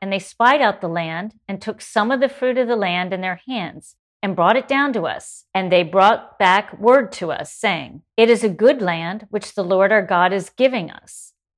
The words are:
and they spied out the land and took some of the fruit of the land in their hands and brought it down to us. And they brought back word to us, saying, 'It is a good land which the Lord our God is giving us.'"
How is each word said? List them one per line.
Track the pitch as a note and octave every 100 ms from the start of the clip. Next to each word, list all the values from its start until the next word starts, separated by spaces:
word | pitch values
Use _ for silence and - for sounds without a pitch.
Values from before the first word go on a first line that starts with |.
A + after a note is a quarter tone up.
and | G3
they | G3
spied | - - A#3+ C#4+
out | A3+ -
the | E3+
land | E3+ D#3+ E3 G#3+ - -
and | G3
took | A3 G#3+
some | - A3 G#3+
of | C4
the | C4
fruit | C4+ B3+ B3+
of | A#3+
the | A#3
land | F#3+ F3 F#3
in | F#3
their | F#3 F3 -
hands | B3 E3 D3+ - _ _ _
and | G3
brought | F3+ F3 B3
it | C4
down | C#4 C#4+
to | A3+ D#3+
us. | D2+ - - _
And | F#3+ F#3
they | F3+
brought | E3 F#3 G3+ A#3 - -
back | F#3 G3 G3+ -
word | A3 C4+ G3+
to | - E3+
us, | - -
saying, | - G#3 E3 C3 - _ -
'It | A3+
is | A3+
a | G#3+
good | E3+ A#3 C#4+
land | F3+ E3 E3+ G#3 G#3
which | G#3 -
the | -
Lord | F3+ F#3+ G3
our | G#3+
God | F#3 F3 F3+
is | G3 F3+
giving | - C4 B3+ D#3+
us.'" | - - - - _ _